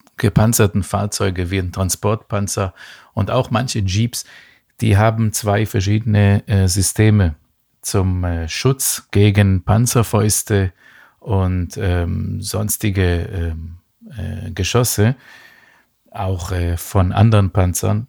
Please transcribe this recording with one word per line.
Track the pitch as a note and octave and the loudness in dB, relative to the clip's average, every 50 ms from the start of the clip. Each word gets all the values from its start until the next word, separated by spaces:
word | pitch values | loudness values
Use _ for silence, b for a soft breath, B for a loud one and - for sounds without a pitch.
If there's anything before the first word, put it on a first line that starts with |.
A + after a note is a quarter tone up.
| _ _ _ - | _ _ _ -2
gepanzerten | - G#2+ - - G#2+ A#2 A#2 - A2+ G2 - G2+ F#2 | -2 0 2 2 2 2 4 2 2 2 2 -2 -4
Fahrzeuge | - - G2 G2+ G#2 - - G#2 G2 F#2 F2+ F2+ E2+ | -4 -4 -4 -4 -4 -4 -4 -4 -4 -2 -4 -4 -4
wie | F#2+ G2 | -2 -4
ein | F2+ F2 | -4 -4
Transportpanzer | F2 F#2+ F#2+ F2+ - - - G#2 A2 A2 - _ - G2+ G2+ G2 - - G2+ F#2 B B B B B B B B B | -4 -4 -4 -4 -4 -2 -2 -2 -2 -4 -4 _ -6 -4 -4 -4 -4 -4 -4 -4 B B B B B B B B B
und | - G2+ - | -4 -2 0
auch | G2 B2+ B2 - | 0 0 0 0
manche | A#2+ G#2+ B2+ B2+ - A2+ | 0 -2 -2 -2 -2 -2
Jeeps, | G2+ F#2+ F#2 G#2 A#2 A#2 - - B B B B B B B B B B _ - | -2 0 0 0 0 -2 -4 -8 B B B B B B B B B B _ -4
die | - A2 G2+ G2+ | 0 2 4 4
haben | G#2+ A2+ A2 A2 A2+ G#2+ - | 4 4 2 2 0 -2 -2
zwei | - - G#2 G2+ G#2+ A2 | -2 -2 0 0 0 0
verschiedene, | G#2 - G2+ F2+ F#2+ G#2+ A2 A2 A2+ G#2 G#2 G2+ G2+ G2+ G#2 - - | -2 -2 -2 0 0 0 0 0 2 2 4 4 4 4 2 0 0
äh, | A2+ G2 F#2+ F#2 | 0 2 2 2
Systeme | F2+ G2+ F#2 - - - A2 A2 G#2+ G#2 G2 E2+ D2+ - _ _ _ _ _ _ _ _ | 2 0 0 0 0 2 4 4 4 4 4 2 0 -4 _ _ _ _ _ _ _ _
zum, | - - - G#2 F#2 F#2+ F#2 F2+ F2+ | -10 -4 -2 0 0 0 0 0 -2
äh, | F2+ E2+ E2+ E2 E2 | -2 -2 -4 -4 -6
Schutz | - - - C3 C#3 C3 - - - - - _ | -6 -2 0 0 0 0 -2 -4 -6 -6 -8 _
gegen | - G2+ G2+ G#2+ G2+ G#2 G2+ G2 F#2+ F#2 - | 2 4 4 4 4 4 4 4 2 2 2
Panzerfäuste | - G2+ A2 B2 B2 - B2 G#2+ - - G#2+ G#2 G#2+ G2+ - - - G#2+ G2 F#2+ F2+ b b b b b b b b b b | 2 2 2 2 2 2 0 0 2 0 0 0 0 0 -2 -2 0 0 0 0 0 b b b b b b b b b b
und, | - - G#2+ F#2+ F#2 F#2 F#2 F#2 F2 E2+ - G#2+ | -6 -2 -2 0 0 0 0 -2 -2 -4 -6 -4
ähm, | G2+ F#2+ F2+ F2 F2 E2+ F2+ F#2 F#2 F2+ G2 F#2+ | -2 0 0 0 0 -2 -2 -4 -4 -4 -6 -6
sonstige, | F#2+ F#2+ - G2+ G#2 G#2 - - - G#2+ F#2+ G2 F#2+ F2 F2 E2+ F2 | -6 -6 -6 -4 -4 -4 -4 -4 -2 -2 0 2 2 2 2 0 -2
ähm, | - - F2+ E2+ E2+ D#2+ D#2+ E2 E2 E2+ - _ _ _ _ A#3 A3 D3+ | -4 -6 -6 -4 -4 -6 -8 -10 -14 -16 -18 _ _ _ _ -20 -18 -14
äh, | A2+ F#2 F2+ F#2 F#2 F#2 F#2+ | -10 -10 -8 -8 -10 -10 -10
Geschosse, | F2+ - F#2+ - - A#2+ B2+ - - - G2+ A2+ C3 B B B B B B B B B B B B B B B _ _ _ _ | -6 -6 -4 -2 0 0 0 0 2 2 2 2 2 B B B B B B B B B B B B B B B _ _ _ _
auch, | - A2 G#2 F#2+ G2 F2 E2+ E2 | -10 -8 -4 -4 -4 -4 -6 -6
äh, | F#2 F2 F2 F2 F2 E2+ | -4 -4 -2 -2 -4 -4
von | - - - G2+ F#2 F2+ | -6 -2 0 0 2 2
anderen | - G2+ G#2+ A#2 A2 G#2 G2 F#2 | 4 4 4 6 6 4 4 2
Panzern. | - G2+ F#2 F2+ F2 - - G2+ G2+ G#2+ A#2 | 2 2 0 0 0 0 -2 -2 -2 -2 -4